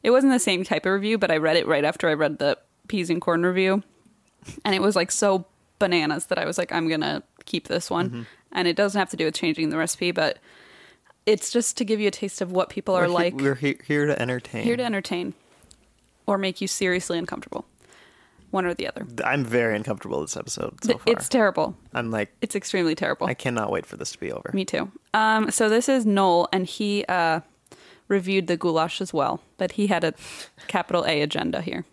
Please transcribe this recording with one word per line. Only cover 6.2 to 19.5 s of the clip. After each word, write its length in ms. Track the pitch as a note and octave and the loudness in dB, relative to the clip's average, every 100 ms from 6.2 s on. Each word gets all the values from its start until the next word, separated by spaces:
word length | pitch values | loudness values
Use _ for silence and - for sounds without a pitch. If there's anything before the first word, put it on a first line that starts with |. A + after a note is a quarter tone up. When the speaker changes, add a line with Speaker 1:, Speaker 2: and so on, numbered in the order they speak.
| - | -2
Speaker 1:
that 100 | - | -2
I 60 | |
was 120 | D#3+ E3+ | -2 -2
like, 140 | F3 | -2
"I'm 160 | E3+ E3 | -2 0
gonna 340 | D#3 D3 D3+ - _ | 0 -2 -4 -8 _
keep 220 | - - - | -6 -6 -2
this 220 | F3 - | -4 -2
one." 200 | F3 B2+ | -2 -2
Speaker 2:
Mm-hmm. 120 | A#2+ A#2 - _ | -4 -12 -18 _
Speaker 1:
And 140 | F3+ F3 | -2 0
it 80 | |
doesn't 220 | E3+ G3+ G3+ | 2 0 0
have 100 | F#3 | -2
to 60 | E3+ | -2
do 80 | |
with 100 | D#3+ | -2
changing 340 | - E3+ D#3+ D#3 | 0 -2 0 -2
the 80 | D#3 | -2
recipe, 340 | E3+ - F3 | -2 -2 -2
but 280 | F3 D#3 - - - - - - _ _ _ | 0 0 -2 -16 -20 -20 -20 -20 _ _ _
it's 260 | - G#3+ - | 0 0 2
just 260 | A#3+ - - | 0 -2 -4
to 80 | |
give 140 | G#3+ G#3+ | -2 0
you 80 | G#3 | 0
a 40 | |
taste 300 | - G3 - | -2 -10 -6
of 100 | F3+ | -2
what 180 | F#3 - | 0 -2
people 260 | - G#3+ | -4 0
are 80 | F#3 | 2
Speaker 2:
We're 40 | F3 | 4
he-, 60 | |
Speaker 1:
like. 200 | F3 F3 | 2 0
Speaker 2:
we're 200 | C3+ C#3 | 2 0
he-, 220 | C3 C#3 - | 2 -2 -2
here 200 | - D3 D3 | -2 0 2
to 120 | C#3+ | 2
entertain. 420 | A#2+ B2 - A2+ | 0 -4 -6 -4
Speaker 1:
Here 120 | A#3 A#3+ | -2 0
to 60 | |
entertain. 500 | A#3+ G3+ - F3 F#3+ - _ _ - - _ _ _ _ - | -2 -4 -4 -6 -6 -10 _ _ -20 -20 _ _ _ _ -2
Or 100 | G3 | 0
make 240 | F#3+ - | -2 -2
you 60 | F#3+ | -6
seriously 500 | - F#3 F3+ - E3+ | 0 0 0 -2 -4
uncomfortable. 480 | F3 - - - - _ _ - - _ _ _ - | -4 -10 -8 -12 -12 _ _ -20 -20 _ _ _ -4
One 140 | G3 | -2
or 80 | F3+ | -2
the 140 | F3 - | -2 -6
other. 180 | - - A#2+ | -8 -10 -4
Speaker 2:
I'm 200 | - C#3 | 0 0
very 300 | A#2+ | 2